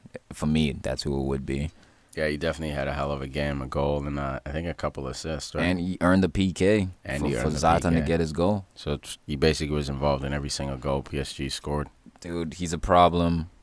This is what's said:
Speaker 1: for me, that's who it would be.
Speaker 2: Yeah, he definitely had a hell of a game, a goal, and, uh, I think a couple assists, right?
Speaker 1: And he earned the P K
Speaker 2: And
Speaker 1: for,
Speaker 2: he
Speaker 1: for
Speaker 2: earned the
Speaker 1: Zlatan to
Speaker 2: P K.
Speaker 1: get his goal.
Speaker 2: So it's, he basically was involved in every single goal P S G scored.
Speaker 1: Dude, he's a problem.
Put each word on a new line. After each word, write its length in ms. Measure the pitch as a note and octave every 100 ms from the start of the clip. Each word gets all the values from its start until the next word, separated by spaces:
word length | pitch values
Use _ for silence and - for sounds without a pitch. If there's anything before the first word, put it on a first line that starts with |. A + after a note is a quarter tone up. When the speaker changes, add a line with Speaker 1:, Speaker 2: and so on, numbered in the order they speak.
| - - -
Speaker 1:
for 140 | - D2+
me, 240 | D#2 D2 -
that's 220 | - C2
who 120 | C#2+ C#2
it 20 | C2+
would 200 | C2+ C2+
be. 240 | C2+ D#2 - - _ _ D#2+
Speaker 2:
Yeah, 120 | D#2
he 100 | D2+
definitely 360 | D#2+ D#2 D#2
had 140 | C#2+ C2+
a 60 |
hell 180 | C#2 C#2+
of 100 | C#2
a 60 | C2+
game, 340 | C#2+ C#2+ C#2
a 60 | C2
goal, 380 | D2 C#2+ C#2+ C#2+
and, 100 | C#2+
uh, 220 | C#2 C2 C#2+
I 40 |
think 160 | D2+ E2
a 60 |
couple 340 | - D2 - C2+
assists, 460 | C2 D#2+ D2 -
right? 100 | D2+
Speaker 1:
And 160 | F2 F2+
he 180 | F2+ F2+
earned 220 | F2 F#2+
the 60 | F2+
P 220 | G2 F#2+
K 340 | - F#2 G#2+ F#2 -
Speaker 2:
And 180 | - C#2+
Speaker 1:
for, 60 | D2+
Speaker 2:
he 60 |
Speaker 1:
for 80 | A#1+
Speaker 2:
earned 100 | D2
the 60 | D2+
Speaker 1:
Zlatan 220 | D#2+ E2+
to 80 | F2
Speaker 2:
P 80 | E2
K. 60 | -
Speaker 1:
get 120 | E2
his 120 | D#2+
goal. 320 | D2+ F2+ G#2 F#2+
Speaker 2:
So 200 | - -
it's, 240 | D2 - - -
he 80 | C#2
basically 400 | D#2+ D2+ D2+ D2
was 140 | C#2
involved 340 | C#2 C#2+ C#2
in 100 | C#2
every 160 | C#2+ C#2+
single 280 | - C#2 C2
goal 260 | C#2 C#2
P 160 | C#2 C#2+
S 140 | C2+
G 160 | - C#2
scored. 380 | - D2 D2 C#2+ - - -
Speaker 1:
Dude, 360 | E2+ E2+ D#2+ -
he's 180 | F2
a 40 | D#2+
problem. 720 | - F2 E2+ F2 E2+ E2+ E2+ -